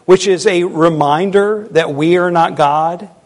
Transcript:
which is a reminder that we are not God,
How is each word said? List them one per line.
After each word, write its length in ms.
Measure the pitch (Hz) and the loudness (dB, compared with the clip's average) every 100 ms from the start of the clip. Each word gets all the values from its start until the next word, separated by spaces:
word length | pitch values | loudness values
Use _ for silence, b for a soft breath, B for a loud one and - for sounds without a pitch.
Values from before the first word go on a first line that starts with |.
| - | 2
which 220 | 185 202 | 2 4
is 180 | 175 208 | 0 0
a 180 | 175 180 | 0 -2
reminder 1040 | 156 165 156 143 151 196 196 202 214 214 | 0 0 2 0 0 0 0 0 -4 -2
that 220 | 160 160 | -2 -2
we 240 | 143 165 180 | -2 0 2
are 140 | 180 | 2
not 240 | 170 160 - | 0 0 0
God, 540 | 143 151 160 180 208 _ | 0 0 -4 -6 -14 _